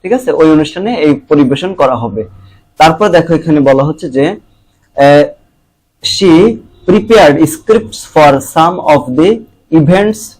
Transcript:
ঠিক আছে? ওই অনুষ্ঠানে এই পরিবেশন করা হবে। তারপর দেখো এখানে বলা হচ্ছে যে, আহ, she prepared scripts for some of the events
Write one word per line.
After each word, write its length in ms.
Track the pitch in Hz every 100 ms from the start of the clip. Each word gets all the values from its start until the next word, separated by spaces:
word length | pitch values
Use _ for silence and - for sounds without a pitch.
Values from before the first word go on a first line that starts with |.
ঠিক 120 | 185
আছে? 160 | 247 254
ওই 160 | 156 160
অনুষ্ঠানে 400 | 156 151 - 202 240
এই 180 | 151 139 _
পরিবেশন 420 | 151 131 139 185
করা 220 | 185 139 120
হবে। 280 | 113 104 110 - - _ _ _
তারপর 280 | 156 165 208
দেখো 220 | 170 165
এখানে 260 | 160 165 151
বলা 240 | 135 135
হচ্ছে 240 | 143 151 170
যে, 160 | 131 147
আহ, 960 | 208 _ _ _ _ _ - 139 147 143 - _ _ _ _ _ _
she 300 | - - 190 160 214 226 - _ -
prepared 480 | 196 214 226 160 143 156
scripts 460 | - - - 107 - -
for 180 | - 151 269 269 165
some 200 | 165 180 -
of 80 | 147 - 127
the 100 | 175 226 - _ _ 160
events 400 | 147 185 208 214 - -